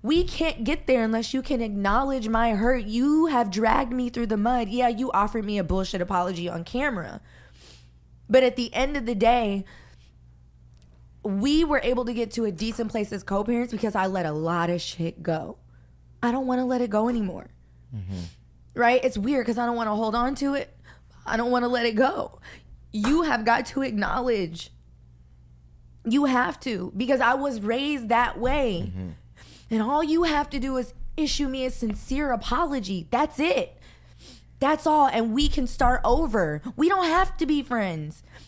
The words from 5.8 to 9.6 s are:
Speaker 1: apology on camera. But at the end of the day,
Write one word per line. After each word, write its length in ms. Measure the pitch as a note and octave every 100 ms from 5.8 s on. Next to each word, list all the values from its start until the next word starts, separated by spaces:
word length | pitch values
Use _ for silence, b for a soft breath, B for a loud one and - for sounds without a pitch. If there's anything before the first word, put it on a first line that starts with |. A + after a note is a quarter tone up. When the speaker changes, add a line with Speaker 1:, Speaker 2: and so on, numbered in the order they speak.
| F#3 F#3+
Speaker 1:
apology 480 | F3+ F#3+ F3+ F3 F3
on 140 | E3+
camera. 580 | E3+ A#3+ C#4+ G#3+ D3+ - B B B B B B B - - - -
But 140 | C4
at 120 | B3+ B3+
the 180 | A#3
end 240 | - C4+ D4
of 80 | A3+
the 100 | G#3+
day, 500 | A3+ B3 A3 G3